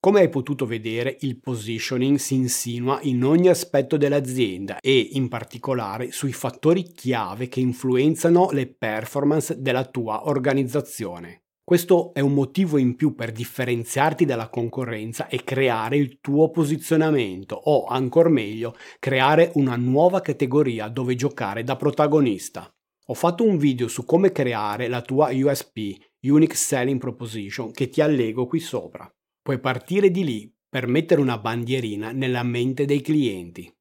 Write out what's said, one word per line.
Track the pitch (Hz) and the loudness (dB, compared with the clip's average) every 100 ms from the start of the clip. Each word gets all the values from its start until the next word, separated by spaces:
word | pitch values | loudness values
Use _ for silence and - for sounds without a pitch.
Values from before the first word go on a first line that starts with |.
Come | 190 208 | 4 6
hai | 170 | 4
potuto | 139 123 139 | 2 -4 -4
vedere, | 123 117 110 113 127 - | -4 -4 -4 -4 -4 -4
il | 139 120 | -8 -8
positioning | - 120 107 113 - 127 127 143 | -8 -8 -6 -6 -4 0 2 0
si | - | 0
insinua | 131 127 123 123 120 123 139 | -2 0 -2 -4 -4 -2 -2
in | 147 123 | 0 0
ogni | 127 165 180 | 4 4 6
aspetto | 175 - 139 135 156 | 4 2 -2 0 0
dell'azienda | 143 143 127 127 110 92 98 92 | 2 2 -2 -2 -2 -2 -8 -4
e, | 131 135 110 | 2 4 2
in | 139 127 | -2 -2
particolare, | 120 110 117 - 127 107 104 123 | -4 -10 -10 -6 -4 -4 -6 -8
sui | - 143 | -6 -6
fattori | 120 127 - 156 180 | -4 -8 0 2 2
chiave | 170 - 127 120 101 101 123 | 0 -8 -4 -2 -2 -6 -8
che | 127 | -4
influenzano | 127 120 131 127 147 160 170 170 185 | -4 -2 -2 2 2 2 4 4 4
le | 139 127 | 0 -4
performance | _ 113 107 113 143 143 156 147 127 | _ -6 -4 -6 -2 0 0 -2 -4
della | 135 127 | -2 -2
tua | 131 127 113 110 156 | -2 -6 -4 -4 -2
organizzazione. | 139 135 135 131 143 143 - 101 87 85 87 _ _ - | 0 0 0 0 -4 -6 -10 -10 -12 -16 -20 _ _ 0
Questo | 175 175 175 - | 0 4 2 2
è | - | 0
un | 139 | 2
motivo | 139 131 - 190 147 | 2 0 0 0 2
in | 127 123 | 2 2
più | 156 | -2
per | - 113 | -2 -10
differenziarti | 110 117 - 123 120 117 139 147 156 | -8 -12 -6 -2 -2 -2 0 0 2
dalla | 156 120 110 | 0 0 -4
concorrenza | - 117 131 123 110 110 113 123 | -6 -6 -6 -8 -8 -10 -10 -8
e | 131 | -6
creare | - 131 131 113 110 143 | -4 0 0 0 0 0
il | 135 - | 0 -4
tuo | - 143 160 | -2 2 2
posizionamento, | 160 147 156 - 160 156 147 107 92 98 | 2 0 -2 0 2 4 2 0 -6 -10
o | 104 - 147 | -6 2 2
ancor | - 127 131 151 170 | 2 -2 2 4 6
meglio, | 143 104 110 117 - - - | 4 0 -6 -8 -10 -20 -8
creare | - 135 131 156 170 | -2 2 4 6 4
una | 156 131 120 | 4 0 0
nuova | 123 131 175 185 | 0 4 4 2
categoria | 185 135 131 139 143 113 107 | -2 -2 0 2 2 -2 -6
dove | 117 127 | -6 -4
giocare | 123 135 - 104 107 | -2 -2 -4 -6 -4
da | 120 131 | -6 -2
protagonista. | 147 143 151 156 135 95 - - - _ _ _ - | -2 2 4 4 4 0 -8 -14 -18 _ _ _ -12
Ho | |
fatto | - 170 175 | -2 -2 2
un | 226 180 | 2 4
video | 143 123 117 | 2 2 -4
su | - | -6
come | 123 165 196 | 0 4 4
creare | 185 127 113 104 104 120 | 2 -2 -2 -4 -4 -4
la | 123 | -4
tua | 117 131 147 | -2 0 2
U | 131 139 | 2 0
S | 139 - | 0 -6
P, | - 104 95 _ _ | -8 -8 -8 _ _
Unique | 127 151 156 - | 2 4 4 0
Selling | - 135 127 135 | -2 0 0 -2
Proposition, | 131 113 117 110 98 - 113 | -6 -10 -12 -10 -10 -8 -10
che | - 131 | -6 -4
ti | - | 0
allego | 151 143 113 113 123 | 2 2 0 -2 -2
qui | 160 | -4
sopra. | 160 117 85 - 85 _ _ _ | -4 -8 -8 -16 -20 _ _ _
Puoi | - 131 | -4 -2
partire | 131 123 - 185 202 | -2 -4 -2 2 4
di | 175 | 2
lì | 170 110 107 _ _ | -2 -4 -8 _ _
per | 131 120 | -6 0
mettere | 135 165 165 | 0 2 2
una | 135 117 | 2 0
bandierina | 110 117 120 131 117 101 113 | -4 -4 -2 -4 -2 -6 -6
nella | 131 131 123 | -4 -2 -2
mente | 120 120 123 131 | -2 -2 -2 -2
dei | 139 143 | 0 0
clienti. | 139 151 127 95 87 85 87 _ | 2 0 0 -4 -12 -16 -20 _